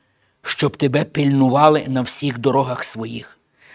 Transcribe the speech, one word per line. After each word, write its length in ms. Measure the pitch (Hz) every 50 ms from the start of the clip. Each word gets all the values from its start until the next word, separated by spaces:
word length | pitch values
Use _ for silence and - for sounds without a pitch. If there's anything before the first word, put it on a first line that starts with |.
| _ _ _ _ _ _ _ _
щоб 360 | - - - - 151 135 -
тебе 260 | - 151 135 127 143 160
пильнували 840 | - - 156 143 139 139 139 135 127 123 143 151 156 156 147 -
на 140 | 131 131 131
всіх 360 | 123 - - - 147 143 120
дорогах 460 | 120 117 139 127 139 131 127 123 120 -
своїх. 560 | - - 113 113 117 117 113 - - - _ _ _ _ _ _ -